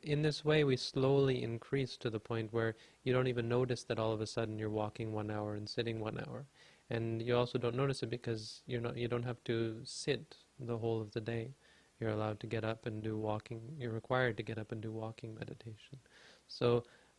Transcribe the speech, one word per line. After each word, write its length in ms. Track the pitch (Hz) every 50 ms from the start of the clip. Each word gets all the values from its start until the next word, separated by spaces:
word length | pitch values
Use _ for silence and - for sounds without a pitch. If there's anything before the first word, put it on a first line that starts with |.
| -
in 180 | 151 147 147
this 220 | 151 151 147 - -
way, 220 | 151 156 156 147
we 100 | 139 127
slowly 640 | - - - - 135 131 135 139 139 139 135 131 123
increase 540 | 120 117 117 117 - - 139 139 131 - -
to 140 | - - 120
the 100 | 107 107
point 320 | - - 117 113 110 107
where 240 | 113 113 113 113 110 - - - - _ -
you 80 | 131 123
don't 140 | 127 131
even 200 | 127 120 120 117
notice 360 | 117 120 123 127 127 123 - -
that 120 | - 117
all 140 | 110 110 110
of 80 | 110 107
a 80 | 110
sudden 320 | - - 117 113 107 107 107
you're 100 | 110 107
walking 440 | 107 107 107 104 - - 113 110 107
one 180 | 107 104 104
hour 220 | 107 104 104 104 104
and 140 | 104 107 107
sitting 320 | - - 113 117 113 110
one 180 | 107 110 - - 110
hour. 180 | - 117 113 143 - _ - - - - - _ -
And 320 | 117 113 113 113 113 113
you 160 | 117 120 120
also 200 | 120 123 120 -
don't 200 | 123 120 120 120
notice 260 | 127 139 139 131 - 127
it 60 | 117
because 540 | 123 120 - 123 113 110 110 - - - -
you're 140 | - 123 117
not, 160 | 117 120 120
you 100 | 120 120
don't 160 | 117 120 120 120
have 180 | 127 117 - -
to 340 | - 117 113 117 113 110 113 123
sit 500 | - - - - 151 139 - 156 - - - - _ _ -
the 180 | 127 117 120
whole 220 | 110 113 117 113 113
of 120 | 110 107
the 100 | - 120
day. 320 | 107 117 117 113 113 127 135 - _ - - - - _ _ -
You're 80 | 113 110
allowed 320 | 107 107 107 107 107 -
to 60 | -
get 180 | 107 113 113 107
up 200 | 110 113 110 -
and 160 | 117 107 107
do 160 | 107 110 110
walking. 440 | 107 107 107 107 107 - - 120 113 113 117 160 147
You're 140 | 120 117 110
required 420 | 110 - - 127 127 127 123 107
to 80 | 110 110
get 140 | - 110
up 160 | 110 107 - 117
and 80 | 110
do 100 | 107 110
walking 420 | 110 110 110 110 110 - - 113 110
meditation. 640 | 110 107 - - - - 113 110 - - - - - - _ - - - - - - _ -
So, 340 | - - 123 120 120 120 117 - - - - _ _